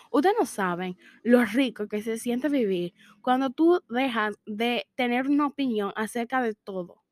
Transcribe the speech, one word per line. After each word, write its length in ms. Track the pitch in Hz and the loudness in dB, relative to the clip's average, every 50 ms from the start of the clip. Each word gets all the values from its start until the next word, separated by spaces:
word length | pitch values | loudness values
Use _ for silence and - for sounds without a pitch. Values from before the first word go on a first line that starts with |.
| - - | -8 -2
Ustedes 240 | - 285 269 370 440 480 | 2 2 4 4 4 2
no 60 | 320 | 0
saben 520 | - - - 196 180 175 170 185 185 185 - - - - - - | -2 -2 -2 -2 -2 -2 -2 -4 -6 -8 -10 -14 -20 -18 -6 2
lo 200 | 220 240 247 240 | 4 6 6 4
rico 460 | 202 202 254 277 240 233 - 214 202 | 4 2 0 0 0 -2 -6 -8 -6
que 120 | 214 214 | -6 -6
se 160 | 208 226 226 226 | -4 -4 -6 -6
siente 300 | - 240 233 247 277 302 | -4 -4 -4 -2 -2 0
vivir 460 | 285 269 226 196 190 175 175 175 - _ - - - _ | 0 0 0 0 0 -2 -4 -6 -8 _ -20 -20 -18 _
cuando 280 | - 247 254 254 269 262 | -2 0 0 0 0 -2
tú 320 | 247 - 320 339 349 349 - - | 0 2 4 4 4 2 0 -2
dejas 460 | 226 247 269 269 226 226 214 214 208 - _ | -2 -2 -2 0 0 -2 -2 -2 -4 -8 _
de 420 | - 214 208 233 240 240 233 - _ _ | -10 -6 -4 -2 -2 -2 -2 -4 _ _
tener 320 | - 254 240 240 247 262 277 | -2 -2 0 0 0 0 2
una 200 | 285 285 294 269 | 2 2 2 0
opinión 440 | - - 277 254 226 208 202 196 - - | 0 -2 -2 0 0 0 -2 -2 -2 -4
acerca 440 | 214 208 - 240 233 233 269 262 | -6 -4 -4 -6 -6 -2 -2 -2
de 140 | 247 226 214 | -2 -2 -4
todo. 480 | _ _ - 190 185 175 175 - _ _ _ | _ _ -10 -8 -8 -8 -8 -12 _ _ _